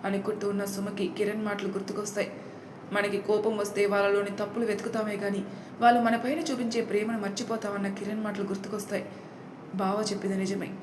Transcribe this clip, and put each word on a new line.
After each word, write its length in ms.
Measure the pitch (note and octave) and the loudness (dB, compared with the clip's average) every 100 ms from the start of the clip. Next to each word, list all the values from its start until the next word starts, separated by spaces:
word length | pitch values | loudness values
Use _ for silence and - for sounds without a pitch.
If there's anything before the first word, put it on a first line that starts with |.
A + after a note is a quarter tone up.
అనుకుంటూ 440 | G3 G3 G#3+ G#3 G3+ | 0 0 0 0 0
ఉన్న 160 | G3+ | 0
సుమకి 440 | G3+ G3 G3+ G3+ F#3+ | 0 -2 -2 0 -2
కిరణ్ 360 | - G#3 G#3+ | 2 0 2
మాటలు 240 | G#3+ G3+ G3 | -2 0 -2
గుర్తుకొస్తాయి. 640 | G3 G3 G3+ G#3 G3+ G3+ - - - - - - | -2 -4 -4 -2 -2 -2 -4 -12 -14 -14 -14 -2
"మనకి 260 | G3+ G3+ G3+ | 0 2 0
కోపం 380 | G3+ G#3 G#3+ G#3+ | 2 4 4 2
వస్తే 300 | G3+ G3 G3+ | 0 2 4
వాళ్ళలోని 440 | G3+ G3+ G3+ G3+ | 4 4 4 2
తప్పులు 360 | G3+ G3+ A#3 A3+ | -2 -2 0 0
వెతుకుతామే 500 | G3+ A3+ A3+ G#3+ G3+ | 0 -2 -2 0 0
కానీ 280 | G3+ G3 - - - - | 0 0 -2 -10 -14 6
వాళ్ళు 200 | A#3+ A#3+ | 8 8
మన 160 | A#3 A#3 | 6 4
పైన 220 | B3 D#4 | 2 0
చూపించే 420 | D#4+ B3 A#3 A3+ | -2 -2 0 0
ప్రేమను 400 | - G3+ A3 A3+ | 2 0 0 -2
మర్చిపోతామన్న" 680 | G#3 G3 A#3 A3+ G#3 G3+ G3 | -2 -4 -2 -2 -2 -2 -2
కిరణ్ 360 | G3 G3+ G#3+ | -2 -4 -2
మాటలు 200 | G#3+ G3+ | -2 -2
గుర్తుకొస్తాయి. 600 | G3 G3 - G#3 - G3+ - - - - - - - | -2 -2 -4 -6 -2 -4 -4 -12 -14 -14 -14 -14 -8
బావ 300 | F#3 F#3+ G#3 G#3 | 0 2 2 0
చెప్పింది 240 | F#3+ F#3+ F#3+ | 0 0 0
నిజమే. 340 | F#3+ G3 D#3 F#3+ | 0 -2 -4 -8